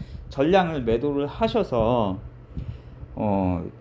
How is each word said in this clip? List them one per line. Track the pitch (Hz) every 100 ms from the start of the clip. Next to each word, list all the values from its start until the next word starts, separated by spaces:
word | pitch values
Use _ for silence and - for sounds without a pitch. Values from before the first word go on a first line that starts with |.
| - - -
전량을 | - 151 190 170 151
매도를 | 113 117 143 143 143
하셔서, | - 220 233 - 120 110 123 101 95 - - - - - - - - -
어, | - 110 101 92 87 87 -